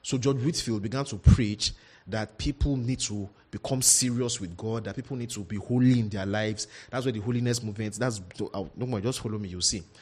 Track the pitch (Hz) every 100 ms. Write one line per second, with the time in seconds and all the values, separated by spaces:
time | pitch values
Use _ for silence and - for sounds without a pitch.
0 | - 131 123 135 135 170 - 107 107 131
1 | 143 104 - - 107 104 - - - -
2 | - 107 107 - 147 - 143 131 117 123
3 | - 104 95 _ _ - - 160 - -
4 | 127 120 120 - 92 87 110 113 104 98
5 | 123 131 120 104 95 104 - 123 127 123
6 | 107 101 98 104 110 104 - - - 131
7 | 131 110 104 120 120 117 110 104 107 104
8 | 123 104 90 - 107 101 95 - 127 110
9 | 107 131 110 107 101 90 87 110 82 -